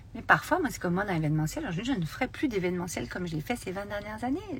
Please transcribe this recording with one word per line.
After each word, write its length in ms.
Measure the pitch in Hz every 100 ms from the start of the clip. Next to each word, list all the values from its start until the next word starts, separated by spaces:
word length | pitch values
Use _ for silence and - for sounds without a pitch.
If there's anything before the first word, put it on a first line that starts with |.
| - -
Mais 60 |
parfois, 360 | - 165 - 339
moi, 100 | 294
c'est 100 | -
comme 140 | 185 175
moi 100 | 208
dans 80 |
l'événementiel, 520 | 170 156 151 156 - 294
alors 100 | 170
je, 80 |
je 80 | 233
ne 140 | 240 156
ferai 220 | - 262
plus 200 | - 302
d'événementiel 600 | 208 180 180 175 - 240
comme 180 | 196 180
je 80 | 156
l'ai 60 |
fait 140 | 151 240
ces 160 | -
vingt 140 | 185 202
dernières 380 | 202 208 220
années. 160 | 247 294 415 311